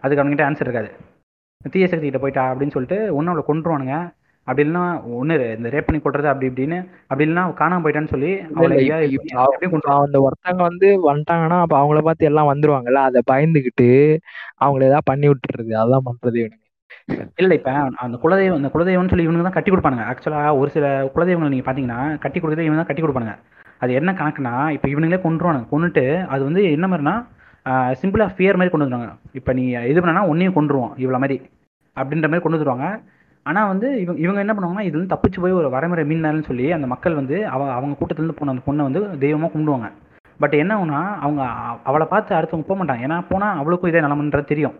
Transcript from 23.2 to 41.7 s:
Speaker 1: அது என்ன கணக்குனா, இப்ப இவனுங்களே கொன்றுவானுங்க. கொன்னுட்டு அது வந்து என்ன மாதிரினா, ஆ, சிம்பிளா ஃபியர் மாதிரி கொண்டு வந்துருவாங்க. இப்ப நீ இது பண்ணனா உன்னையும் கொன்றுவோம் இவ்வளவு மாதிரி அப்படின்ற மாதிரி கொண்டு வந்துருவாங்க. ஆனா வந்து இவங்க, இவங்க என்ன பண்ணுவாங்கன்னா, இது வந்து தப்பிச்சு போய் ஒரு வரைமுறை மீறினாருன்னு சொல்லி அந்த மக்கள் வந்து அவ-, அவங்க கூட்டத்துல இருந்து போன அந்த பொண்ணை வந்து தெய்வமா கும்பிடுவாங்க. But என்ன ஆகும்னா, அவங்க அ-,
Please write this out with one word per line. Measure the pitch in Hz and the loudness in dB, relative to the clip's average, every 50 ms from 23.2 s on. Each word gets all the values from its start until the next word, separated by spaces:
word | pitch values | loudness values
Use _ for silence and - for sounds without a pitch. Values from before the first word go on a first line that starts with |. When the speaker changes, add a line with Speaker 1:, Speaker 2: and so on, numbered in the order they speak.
| 117 110 - - _ _ _ - - - _ _ | -4 -4 -8 -12 _ _ _ -20 -20 -20 _ _
Speaker 1:
அது | 127 127 | -2 0
என்ன | 123 135 156 190 | 0 2 0 0
கணக்குனா, | 190 175 147 151 147 - 135 120 120 127 143 160 | -2 -2 -4 -4 -4 -4 -6 -4 -2 -2 -2 -2
இப்ப | 147 135 - 139 | -2 -2 -2 -2
இவனுங்களே | 143 147 160 160 180 185 | 0 0 0 0 0 0
கொன்றுவானுங்க. | 185 160 165 156 170 175 156 127 110 - | 0 -2 -2 0 0 0 0 -2 -2 -2
கொன்னுட்டு | 147 147 170 175 175 160 131 131 151 185 185 | -2 0 0 2 2 2 2 2 0 -2 -2
அது | - 135 139 135 | -4 -2 -2 -2
வந்து | 139 165 190 208 175 | 0 2 2 2 2
என்ன | 147 147 180 | 2 0 0
மாதிரினா, | 190 185 160 139 147 190 233 247 - - _ _ - _ _ _ | 0 0 0 0 -2 -2 -2 -6 -10 -20 _ _ -20 _ _ _
ஆ, | 135 127 131 127 127 | -2 0 0 0 0
சிம்பிளா | 131 - - 196 196 220 214 185 185 | -2 -2 -2 -2 0 0 0 0 0
ஃபியர் | - 185 190 196 | 0 2 2 4
மாதிரி | 180 180 180 | 2 2 2
கொண்டு | 170 156 143 131 | 2 0 0 0
வந்துருவாங்க. | 123 120 120 107 - _ _ - | -2 -6 -6 -10 -14 _ _ -16
இப்ப | _ 135 - - | _ -6 -4 -2
நீ | 127 131 127 123 | -2 0 0 -2
இது | 123 120 120 123 147 175 | -2 -2 0 2 2 2
பண்ணனா | 175 170 160 185 | 2 2 2 2
உன்னையும் | 208 - 151 165 185 190 185 | 2 2 2 2 2 2 2
கொன்றுவோம் | 151 151 143 147 135 120 110 - | 2 2 2 0 -2 -2 -4 -6
இவ்வளவு | 123 131 131 131 123 | -4 -2 -2 0 0
மாதிரி | 135 139 135 127 - - _ _ _ _ _ _ _ _ _ | 0 -2 -2 -6 -8 -16 _ _ _ _ _ _ _ _ _
அப்படின்ற | 131 139 139 151 165 | -8 -6 -4 -2 -2
மாதிரி | 151 147 160 175 | 0 0 0 0
கொண்டு | 170 156 165 160 | 0 0 -2 0
வந்துருவாங்க. | 151 139 123 123 139 175 208 233 - _ _ _ _ _ _ _ | 0 -2 -2 -4 -4 -6 -8 -10 -14 _ _ _ _ _ _ _
ஆனா | _ 143 160 208 214 | _ -4 -2 0 0
வந்து | 202 190 190 226 269 277 233 | 0 0 -2 -2 -2 -2 -4
இவங்க, | 180 170 175 - | -4 -4 -4 -2
இவங்க | 160 180 202 202 | -2 -2 -2 -2
என்ன | 202 208 214 | -2 -2 -2
பண்ணுவாங்கன்னா, | 202 185 170 180 208 | -2 -4 -6 -4 -4
இது | 208 175 147 156 | -4 -4 -4 -4
வந்து | 185 185 160 | -2 -4 -2
தப்பிச்சு | - - 202 185 190 | 0 0 -2 -2 -2
போய் | 175 185 | -2 0
ஒரு | 185 180 156 131 | 0 0 0 -2
வரைமுறை | 123 131 156 170 175 165 151 147 | -2 -2 -2 -2 -2 -2 -2 -2
மீறினாருன்னு | 160 165 160 156 151 156 151 | -2 -2 -2 -2 -2 -4 -4
சொல்லி | - 135 120 127 151 | -6 -4 -4 -2 -2
அந்த | 180 156 139 | -2 -2 -4
மக்கள் | 123 127 - - 180 165 | -6 -6 -4 -2 -2 -2
வந்து | 143 135 131 151 190 214 | -2 -4 -4 -4 -4 -4
அவ-, | 202 123 135 139 139 | -4 -4 -4 -4 -4
அவங்க | 123 123 135 143 143 - | -4 -4 -4 -6 -6 -6
கூட்டத்துல | - 170 | -6 -6
இருந்து | - - 156 165 151 | -4 -6 -6 -6 -6
போன | - 147 143 | -6 -6 -6
அந்த | 131 127 - | -6 -4 -4
பொண்ணை | 139 139 151 147 131 | -4 -2 -2 -2 -2
வந்து | 135 180 208 202 180 139 135 | -2 -4 -4 -4 -4 -2 -2
தெய்வமா | 147 156 151 160 165 | 0 0 0 -2 -4
கும்பிடுவாங்க. | - 151 156 151 143 123 113 113 - - - _ _ _ _ _ _ - | -2 -2 -2 0 -2 -2 -4 -10 -14 -18 -20 _ _ _ _ _ _ -2
But | 143 143 | -2 2
என்ன | 151 147 156 190 220 | 2 2 2 0 -2
ஆகும்னா, | 214 180 156 143 143 175 202 208 | -2 -2 -2 -2 -4 -4 -4 -6
அவங்க | 180 139 143 151 143 | -4 -2 -2 -2 -2
அ-, | 131 120 117 117 117 120 | -4 -4 -6 -8 -8 -10